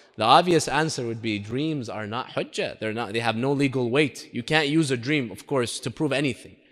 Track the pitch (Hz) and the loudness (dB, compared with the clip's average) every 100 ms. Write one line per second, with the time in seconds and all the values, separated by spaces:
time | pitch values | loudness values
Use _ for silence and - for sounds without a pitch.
0 | - - 110 151 180 165 - 135 160 - | -14 0 6 6 6 2 2 0 0 -2
1 | 117 113 110 104 107 127 156 151 107 101 | -4 -4 -4 -4 -4 -4 -2 -4 -6 -8
2 | 104 117 - - - - 143 - 110 110 | -6 -6 -6 -6 -4 -4 -6 -4 -4 -4
3 | 107 113 117 110 135 139 139 131 120 135 | -4 -2 0 0 0 2 2 2 2 2
4 | 147 - - 120 117 156 143 156 143 127 | 2 -2 -10 -8 0 0 2 2 2 0
5 | 120 151 117 95 - 139 117 - 127 - | 0 -2 -2 -8 -4 -2 -2 -4 -8 -4
6 | 151 131 143 107 92 - _ | -2 0 0 -4 -10 -20 _